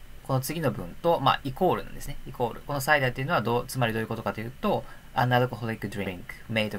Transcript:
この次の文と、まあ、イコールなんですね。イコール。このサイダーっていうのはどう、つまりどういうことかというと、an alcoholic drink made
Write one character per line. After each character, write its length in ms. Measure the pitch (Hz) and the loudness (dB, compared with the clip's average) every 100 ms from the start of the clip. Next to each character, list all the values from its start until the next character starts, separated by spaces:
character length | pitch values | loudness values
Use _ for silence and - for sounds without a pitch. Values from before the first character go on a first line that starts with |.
| - - | -16 -16
こ 100 | - | -2
の 80 | 131 | 0
次 200 | 131 156 | 0 0
の 100 | 151 | 0
文 240 | 101 90 - | 0 -6 -2
と、 180 | 170 170 | 2 4
ま 140 | 135 | 4
あ、 80 | - | 2
イ 80 | - | 0
コ 200 | 131 185 | 2 2
ー 40 | 113 | 2
ル 80 | |
な 60 | - | -2
ん 40 | |
で 80 | - | -8
す 60 | - | -8
ね。 100 | - - | -8 -8
イ 60 | |
コ 180 | - 120 | -2 -2
ー 40 | |
ル。 80 | - | -2
こ 120 | - | -6
の 80 | 143 | -4
サ 160 | 131 151 | 4 4
イ 40 | |
ダ 60 | 131 | 4
ー 20 | |
っ 20 | |
て 80 | 123 | 0
い 40 | 135 | 2
う 20 | |
の 60 | |
は 80 | 170 | 2
ど 200 | 113 120 | 4 0
う、 40 | 123 | 0
つ 120 | 131 | 0
ま 80 | 120 | 0
り 60 | |
ど 60 | 110 | 2
う 20 | |
い 40 | 110 | -2
う 20 | |
こ 80 | 113 | -2
と 80 | |
か 100 | 104 | -2
と 80 | 101 | -4
い 60 | 113 | -6
う 40 | |
と、 320 | - 208 127 - - - | -4 0 0 -2 -14 -6
an 160 | - 127 | 0 4
alcoholic 500 | 123 123 110 113 110 107 | 6 4 0 -4 -4 -4
drink 340 | 101 98 90 - - - | -4 -4 -6 -10 -14 -2
made 220 | 113 107 | 0 0